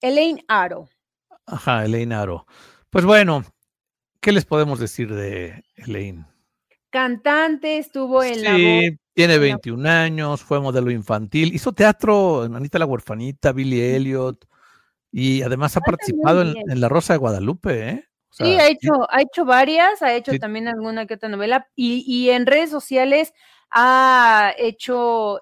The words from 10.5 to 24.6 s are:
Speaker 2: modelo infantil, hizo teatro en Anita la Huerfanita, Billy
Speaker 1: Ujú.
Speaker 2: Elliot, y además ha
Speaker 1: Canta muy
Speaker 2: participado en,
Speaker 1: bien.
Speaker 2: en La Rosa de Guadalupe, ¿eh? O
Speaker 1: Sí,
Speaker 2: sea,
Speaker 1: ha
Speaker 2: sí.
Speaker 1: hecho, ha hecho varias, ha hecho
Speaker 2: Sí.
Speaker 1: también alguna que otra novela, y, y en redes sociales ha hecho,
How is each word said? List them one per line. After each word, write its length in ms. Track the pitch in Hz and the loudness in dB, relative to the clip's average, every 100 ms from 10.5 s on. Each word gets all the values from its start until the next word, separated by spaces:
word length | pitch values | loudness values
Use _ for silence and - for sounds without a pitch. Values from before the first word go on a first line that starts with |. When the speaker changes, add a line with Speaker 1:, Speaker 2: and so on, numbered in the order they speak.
| 143 | -4
Speaker 2:
modelo 300 | 139 127 123 | -2 -2 -2
infantil, 640 | 117 101 107 107 151 160 | -2 -2 -4 -2 -2 -2
hizo 180 | 175 254 | -2 -4
teatro 720 | 202 214 - 214 208 185 143 | 2 2 2 2 2 2 0
en 100 | 117 | -4
Anita 240 | 117 143 170 | -6 -4 -2
la 80 | 156 | -2
Huerfanita, 680 | 120 - 110 127 139 147 | -4 -6 -10 -10 -4 -2
Billy 260 | 131 135 123 | 0 -2 0
Speaker 1:
Ujú. 160 | 123 131 | 0 -2
Speaker 2:
Elliot, 520 | 135 131 127 - _ _ _ _ _ _ _ | -2 -4 -6 -8 _ _ _ _ _ _ _
y 300 | - 131 131 | -4 -2 0
además 340 | 123 131 151 175 | -2 -2 -2 -2
ha 40 | |
Speaker 1:
Canta 100 | 170 | -2
muy 60 | 170 | -4
Speaker 2:
participado 440 | - 302 302 180 | -4 0 2 2
en, 100 | 170 | 0
Speaker 1:
bien. 160 | 151 202 | -4 -6
Speaker 2:
en 100 | 127 | -2
La 80 | 120 | 0
Rosa 260 | 156 - | 0 0
de 40 | 160 | 0
Guadalupe, 720 | 123 98 101 180 202 120 110 | 0 -2 -4 -4 -4 -4 -6
¿eh? 160 | 240 - _ _ | -8 -12 _ _
O 40 | |
Speaker 1:
Sí, 100 | - | -4
Speaker 2:
sea, 200 | 339 370 | 0 4
Speaker 1:
ha 20 | 302 | 4
Speaker 2:
sí. 60 | |
Speaker 1:
hecho, 200 | 302 285 285 240 | 2 0 0 0
ha 120 | 262 | 0
hecho 220 | 269 349 | 0 0
varias, 580 | 254 254 269 320 359 415 | 2 4 4 4 2 2
ha 120 | 277 | -2
hecho 180 | 240 233 | -2 -2
Speaker 2:
Sí. 60 | 226 | -4
Speaker 1:
también 300 | 214 220 233 | -6 -8 -8
alguna 380 | 226 220 220 214 | -8 -6 -8 -8
que 80 | |
otra 140 | 214 220 | -10 -8
novela, 400 | 202 214 262 - | -4 0 -2 -2
y, 300 | - 240 247 262 | -6 -4 -4 -4
y 240 | 247 247 | 0 2
en 160 | 247 247 | 2 4
redes 240 | 294 330 | 2 2
sociales 600 | 294 - 262 269 294 320 _ _ _ _ | -4 -2 0 2 2 0 _ _ _ _
ha 840 | 233 254 262 262 254 233 214 202 | 2 4 6 6 6 6 6 4
hecho, 840 | - | 0